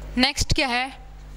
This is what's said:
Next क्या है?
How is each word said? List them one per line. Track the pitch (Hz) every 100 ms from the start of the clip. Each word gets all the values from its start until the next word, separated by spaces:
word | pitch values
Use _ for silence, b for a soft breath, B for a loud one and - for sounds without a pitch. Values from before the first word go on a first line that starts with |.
| - 240
Next | 262 294 -
क्या | - 277
है? | 240 262 - - - -